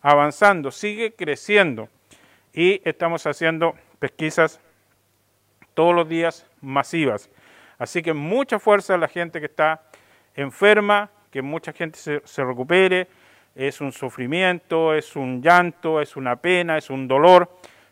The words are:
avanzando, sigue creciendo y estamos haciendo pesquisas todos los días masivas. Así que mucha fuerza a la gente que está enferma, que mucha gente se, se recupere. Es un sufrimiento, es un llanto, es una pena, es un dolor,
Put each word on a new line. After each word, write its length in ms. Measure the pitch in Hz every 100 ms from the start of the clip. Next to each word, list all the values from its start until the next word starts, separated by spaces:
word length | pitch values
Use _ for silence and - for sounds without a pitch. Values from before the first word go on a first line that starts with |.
avanzando, 680 | 143 147 147 - 202 180 135
sigue 440 | - 208 214 226
creciendo 720 | - 160 135 - 208 170 110 110 _ _ _ _ _ _
y 300 | 160 175 196
estamos 420 | 170 - 170 165 156
haciendo 480 | 143 165 160 165 - _ _
pesquisas 600 | 143 - 156 170 156 - _ _ _ _ _ _ _ _ _ _ _
todos 220 | - 170
los 140 | 175 160
días 380 | 165 165 - _ _
masivas. 720 | 135 139 - 170 139 104 - _ _ _ _ -
Así 240 | 120 175
que 100 | 165
mucha 460 | 151 156 240 269 214
fuerza 360 | 214 202 -
a 40 | 180
la 100 | 160
gente 320 | 175 170 165
que 60 | 147
está 360 | - 156 160 _ _ _ _ _
enferma, 760 | - 139 - 202 208 208 208 208 _ _
que 100 | 139
mucha 320 | 135 160 -
gente 260 | - 165 -
se, 220 | 151 147
se 200 | - -
recupere. 640 | 127 123 127 180 185 180 180 _ _ _ _
Es 260 | - 139 -
un 120 | 139
sufrimiento, 1000 | - 131 135 123 170 185 175 - 165 160
es 240 | 156 151 143
un 240 | 131 127
llanto, 600 | 151 175 175 - 160 156
es 140 | 147 147
una 200 | 127 120
pena, 400 | 175 180 170 156
es 140 | -
un 180 | 135 127
dolor, 420 | 135 170 180 175 _ - _ _